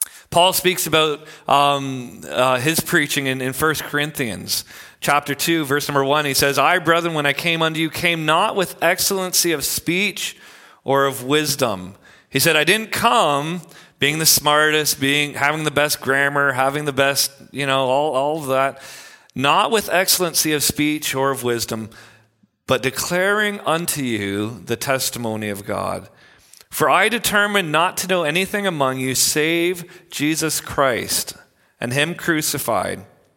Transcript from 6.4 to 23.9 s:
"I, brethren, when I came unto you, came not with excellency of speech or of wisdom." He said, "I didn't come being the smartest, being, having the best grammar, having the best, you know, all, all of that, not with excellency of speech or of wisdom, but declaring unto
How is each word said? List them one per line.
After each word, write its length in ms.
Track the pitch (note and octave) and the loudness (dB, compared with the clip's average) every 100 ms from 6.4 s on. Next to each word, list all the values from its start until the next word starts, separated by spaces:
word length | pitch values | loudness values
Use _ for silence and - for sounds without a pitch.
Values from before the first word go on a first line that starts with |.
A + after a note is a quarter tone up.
| C#3+ C#3 | 2 4
"I, 220 | C#3+ F3+ | 4 4
brethren, 340 | D#3+ E3+ E3+ | 4 2 2
when 120 | D#3 C#3+ | 0 0
I 80 | |
came 280 | C#3 F3 E3 | 0 -2 0
unto 200 | D#3+ D#3 | 0 0
you, 80 | D#3+ | -4
came 360 | - F3 E3+ D#3 | -2 -2 0 2
not 300 | D#3+ G#3+ G3+ | 2 2 0
with 260 | F3 - | -2 0
excellency 680 | D#3+ F3+ - G3 F#3 F3 F3 | 0 2 0 -2 -2 0 0
of 140 | D3+ C3+ | 0 -2
speech 720 | - - F3 G3+ G#3 - - - - - - - | -6 -2 0 0 -4 -10 -10 -20 -20 -20 -12 0
or 200 | C3+ C#3 | 2 2
of 200 | C3 B2+ | -2 -2
wisdom." 680 | D3+ D3+ C#3 B2 F#2+ F2+ - - - _ | 0 0 0 -2 -2 -8 -14 -20 -20 _
He 100 | C3+ | 0
said, 160 | D#3+ D#3 | 2 2
"I 80 | |
didn't 300 | D3+ G#3+ - | 4 0 0
come 680 | - A#3 A#3+ E3+ C#3+ D3+ F3 - - - - | 0 2 4 4 2 -2 -6 -10 -20 -16 -2
being 200 | C#3 D#3 | 0 2
the 60 | D#3+ | 2
smartest, 760 | - D3 D3 D3+ D3+ D3 - | 2 4 4 6 4 0 0
being, 320 | C3+ C#3+ D3 | 2 2 0
having 320 | C3+ C#3+ D#3 D3+ | 0 0 0 0
the 40 | |
best 300 | C#3 D3+ - | 0 0 0
grammar, 540 | - C3+ C#3+ C#3+ C#3+ | 0 2 2 2 0
having 320 | B2+ C3+ C#3+ D3 | 2 0 0 -2
the 80 | |
best, 400 | C3+ C#3 C#3 - - - | 0 2 2 -2 -4 -14
you 140 | C3 C#3 | -6 -2
know, 240 | C3+ C3 | 0 2
all, 260 | C3+ D3+ C3 | 2 0 0
all 220 | C#3+ D#3+ | 0 -2
of 100 | C3+ | -2
that, 340 | C3 C3+ C3 - - - - _ - | 0 0 -2 -16 -20 -20 -20 _ -2
not 340 | C#3 E3+ A3+ | 2 4 4
with 200 | A3 - | 0 0
excellency 640 | E3+ F#3+ - F3 D3 D#3+ | 0 2 0 -2 -2 0
of 100 | D3+ | 0
speech 500 | - - D3 D3+ D3+ | 0 0 -2 -2 -4
or 180 | C3+ C3+ | -2 -2
of 120 | C3 | 0
wisdom, 460 | A#2+ A#2 G#2+ A2+ G#2+ - - - _ _ _ _ - | -2 -2 -4 -6 -8 -16 -20 -20 _ _ _ _ -2
but 140 | C3 | 0
declaring 800 | C3+ - - F3 F#3+ G#3 G#3 G3+ - | 0 -4 -2 0 2 2 0 -2 -2
unto 360 | D#3+ E3+ | -2 -2